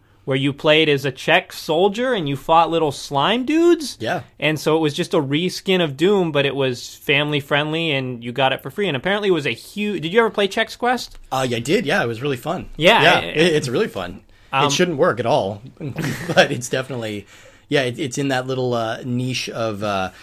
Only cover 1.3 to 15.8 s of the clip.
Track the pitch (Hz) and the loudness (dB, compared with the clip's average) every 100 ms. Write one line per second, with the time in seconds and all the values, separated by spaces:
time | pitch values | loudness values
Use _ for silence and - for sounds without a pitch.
1.3 | 175 - - - 160 202 208 254 226 143 | 2 2 -14 -2 2 2 0 -2 -2 -2
2.3 | 139 - 165 160 165 151 135 - 139 156 | -6 2 4 4 2 -2 -4 -4 0 0
3.3 | 240 254 320 339 339 262 - 113 170 - | 0 0 2 4 4 0 -8 -6 -6 -8
4.3 | - 151 151 160 160 156 143 170 170 135 | -2 -2 0 2 2 2 -2 -2 0 0
5.3 | 151 180 - - 185 160 135 180 202 165 | -2 -2 -4 0 0 0 2 2 4 2
6.3 | 143 139 135 131 120 - - - 143 147 | 0 0 0 -2 -2 -10 -12 2 2 2
7.3 | 147 143 147 151 160 165 135 127 120 120 | -2 0 0 0 -2 -2 -2 -4 -8 -8
8.3 | 123 135 131 139 208 185 135 180 202 202 | 0 0 0 -6 -4 -2 -2 -2 0 2
9.3 | 170 139 113 - 202 208 180 160 220 226 | 2 0 -6 -10 -6 -4 -2 0 2 2
10.3 | - 196 226 226 - 247 247 - - - | 0 -2 0 -4 -2 -2 -2 -6 -16 -6
11.3 | 131 131 117 123 208 139 196 120 113 143 | -2 0 -2 0 0 0 0 -2 -4 -4
12.3 | 127 151 170 - - 165 233 - 175 - | -4 -4 -6 -8 2 6 6 6 4 0
13.3 | 147 175 151 135 139 226 101 90 92 _ | 2 2 2 0 -2 -2 -4 -8 -10 _
14.3 | - - 135 143 139 180 143 170 113 113 | -20 -4 0 2 2 0 2 0 2 2
15.3 | 143 98 104 127 - | 2 0 -6 -14 -12